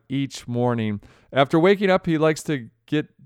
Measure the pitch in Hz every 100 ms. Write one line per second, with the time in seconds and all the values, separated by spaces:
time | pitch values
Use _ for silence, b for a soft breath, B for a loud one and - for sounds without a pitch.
0 | - 135 135 - - 120 123 117 110 101
1 | - b b 131 139 165 185 202 196 185
2 | 175 156 160 151 - 139 113 _ - 151
3 | - _